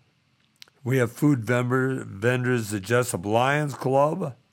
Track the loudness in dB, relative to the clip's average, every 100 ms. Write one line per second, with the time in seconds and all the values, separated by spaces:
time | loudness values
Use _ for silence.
0 | _ _ _ _ _ -20 -20 _ -2 0
1 | 0 2 2 2 2 0 2 0 0 -4
2 | -8 -2 0 0 0 0 -2 -6 0 0
3 | 0 -4 0 2 2 0 -2 -4 0 2
4 | 2 0 -8 -10 _